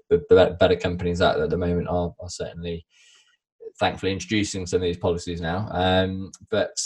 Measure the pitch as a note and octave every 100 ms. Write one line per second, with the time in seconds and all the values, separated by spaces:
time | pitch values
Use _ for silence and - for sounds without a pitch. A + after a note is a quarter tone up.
0 | _ E2+ - F2+ F2 E2+ F#2 F2+ F2+ F2
1 | F2 F2 F2+ - D2+ E2+ F2 F2 D#2+ F2
2 | F2 - F2+ - D#2+ E2+ E2+ E2+ - _
3 | _ _ _ _ _ _ A4+ - F#2+ -
4 | F#2+ F#2+ F2 G#2+ G2+ G2 F2+ F2+ F2+ F2+
5 | G2 F2 - E2+ E2+ F2+ A2 F2+ F#2 F#2+
6 | F#2+ F#2+ F#2+ - - G#2 F#2 -